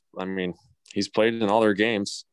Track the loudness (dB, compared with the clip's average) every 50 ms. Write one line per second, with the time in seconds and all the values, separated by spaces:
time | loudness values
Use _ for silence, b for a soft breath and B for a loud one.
0 | _ _ -10 -8 -6 -6 -4 -4 -4 -4 -6 _ _ _ _ _ _ -8 -6 -4
1 | -4 -2 0 2 2 2 2 0 0 2 4 4 4 4 4 2 2 0 0 -2
2 | -4 -6 -10 -14 -16 _